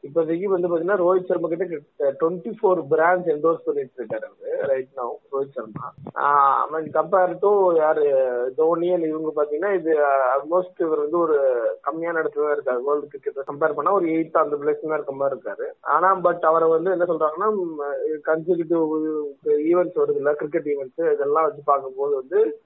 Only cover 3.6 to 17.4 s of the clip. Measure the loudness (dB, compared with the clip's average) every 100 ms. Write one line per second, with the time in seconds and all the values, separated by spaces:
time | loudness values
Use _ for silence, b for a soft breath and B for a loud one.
3.6 | -2 -4 -6 -10 -8 -8 -10 _ -8 -4
4.6 | -2 -2 -4 -8 -8 -10 _ -6 -6 -10
5.6 | -12 -12 -14 -14 -12 -2 2 4 4 2
6.6 | 0 -4 -4 -2 2 2 2 2 2 4
7.6 | 4 4 4 4 4 4 2 0 -4 0
8.6 | 2 2 2 0 0 -2 -4 -2 -2 0
9.6 | 0 -2 2 2 4 4 2 0 0 -2
10.6 | -2 -4 -2 0 0 0 2 2 2 2
11.6 | -2 -4 -6 -6 -4 -2 -2 -2 -2 0
12.6 | -2 -2 0 -2 -4 -10 -10 -8 -10 -2
13.6 | -2 0 0 0 0 -2 0 0 0 0
14.6 | -2 -2 -2 -4 -6 -4 -4 -4 -10 -8
15.6 | -10 -10 0 2 4 4 2 2 2 4
16.6 | 4 2 2 0 0 0 0 0